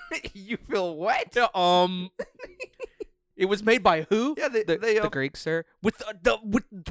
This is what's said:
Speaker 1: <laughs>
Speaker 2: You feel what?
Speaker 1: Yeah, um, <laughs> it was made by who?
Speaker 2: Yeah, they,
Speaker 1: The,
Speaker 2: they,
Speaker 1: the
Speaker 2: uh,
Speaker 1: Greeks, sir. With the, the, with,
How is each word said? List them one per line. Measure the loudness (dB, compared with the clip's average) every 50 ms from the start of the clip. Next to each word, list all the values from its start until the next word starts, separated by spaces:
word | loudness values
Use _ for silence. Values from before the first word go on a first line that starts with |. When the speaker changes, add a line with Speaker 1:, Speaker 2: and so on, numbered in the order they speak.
| -12
Speaker 1:
<laughs> | -10 -10 -8 -8 -10 -14
Speaker 2:
You | -16 -10 -8 -8 -8
feel | -6 -4 -2 -2 -2 -2 -4
what? | -4 -2 -2 0 -2 -2 -2 0
Speaker 1:
Yeah, | 2 2 2 2
um, | 2 4 6 6 6 4 4 0 -4 -8 -10 -10 -12 -14 -14 _ -20 -20 -20 -16 -16 -18 -18 _
<laughs> | -16 -16 -16 _ -16 -16 -16 _ _ _ _ _ -4
it | -2
was | -2 -2 0 2
made | 2 2 4 4
by | 4 4 2 2 0
who? | 0 2 2 0 -2 -2
Speaker 2:
Yeah, | -2 -2
they, | 0 -2 0
Speaker 1:
The, | 0 0 0
Speaker 2:
they, | 2 2 2
Speaker 1:
the | 2 2
Speaker 2:
uh, | 0
Speaker 1:
Greeks, | -2 -2 -4 -4 -6 -8
sir. | -6 -4 -4 -4 -4 _ _ _
With | -2 -2 -2 -2
the, | -6 -14 -12 -2
the, | 0 0 0 0 0
with, | -2 -2 -2 -2 _ -12 -16 -6 -2